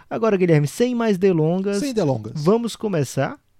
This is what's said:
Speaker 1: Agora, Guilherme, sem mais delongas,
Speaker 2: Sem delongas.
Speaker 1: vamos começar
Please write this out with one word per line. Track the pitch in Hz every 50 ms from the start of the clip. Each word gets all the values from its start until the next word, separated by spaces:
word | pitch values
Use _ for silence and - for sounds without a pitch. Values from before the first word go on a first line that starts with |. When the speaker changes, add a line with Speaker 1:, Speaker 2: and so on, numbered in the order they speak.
| - -
Speaker 1:
Agora, | 269 247 220 220 202
Guilherme, | 180 185 175 160 147 147
sem | 139 - - 240 254 247
mais | 233 233 220 202
delongas, | 175 196 196 180 160 151 160 175 185 190 202 202 202
Speaker 2:
Sem | 294 277 247
delongas. | 214 175 143 131 117 104 107 131 156
Speaker 1:
vamos | 147 175 214 233 233 220 -
começar | - - 214 190 156 139 - - 135 135 170 277 - _ _ _